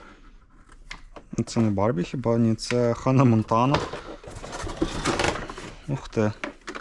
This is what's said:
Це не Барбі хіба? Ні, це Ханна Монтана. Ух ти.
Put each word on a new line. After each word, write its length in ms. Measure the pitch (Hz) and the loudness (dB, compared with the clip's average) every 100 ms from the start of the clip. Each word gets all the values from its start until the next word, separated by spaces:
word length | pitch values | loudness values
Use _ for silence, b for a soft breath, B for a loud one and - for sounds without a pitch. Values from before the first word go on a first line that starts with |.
| B B B B - - - - - - - - - - 113 | B B B B -20 -20 -20 -20 -18 -18 -18 -20 -10 -4 0
Це 140 | 117 | 2
не 100 | 110 | 2
Барбі 320 | 98 107 147 | 4 2 0
хіба? 360 | - 139 117 117 | -2 -2 0 4
Ні, 160 | 113 | 4
це 400 | 110 - 123 120 | 2 0 2 2
Ханна 300 | 113 131 131 | 2 2 6
Монтана. 520 | 127 110 107 113 127 147 - - - - - - - - - - - - - - - - - - - - - | 6 6 4 2 2 0 -2 -10 -12 -16 -16 -14 -12 -10 -8 -4 -4 -2 -2 0 0 -2 -8 -12 -14 -12 -6
Ух 200 | 135 - | -6 -4
ти. 240 | 113 107 - - - - - | 0 0 0 -10 -12 -14 -14